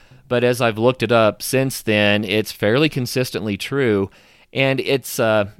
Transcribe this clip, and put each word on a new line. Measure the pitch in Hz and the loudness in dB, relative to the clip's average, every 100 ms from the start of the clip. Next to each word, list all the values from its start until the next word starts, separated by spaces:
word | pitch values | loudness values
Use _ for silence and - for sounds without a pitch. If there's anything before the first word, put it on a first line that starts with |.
| - - - | -20 -20 -4
But | 120 | 0
as | 120 120 | 2 2
I've | 120 107 | 0 2
looked | 117 123 | 2 2
it | 110 | 2
up | 117 107 101 | 4 4 0
since | - 127 135 - | -2 -2 -2 -4
then, | - 107 104 104 | -2 2 2 2
it's | 107 107 107 | 0 -2 -4
fairly | - 104 120 156 | -2 0 2 0
consistently | 143 123 131 127 107 107 98 | -2 -6 -4 -4 -4 -6 -6
true. | - 139 127 101 98 _ _ _ _ | -6 -2 0 0 -2 _ _ _ _
And | 127 135 135 | -2 0 0
it's, | 123 135 - - | -2 -4 -4 -2
uh, | 113 107 101 - | 2 2 0 -6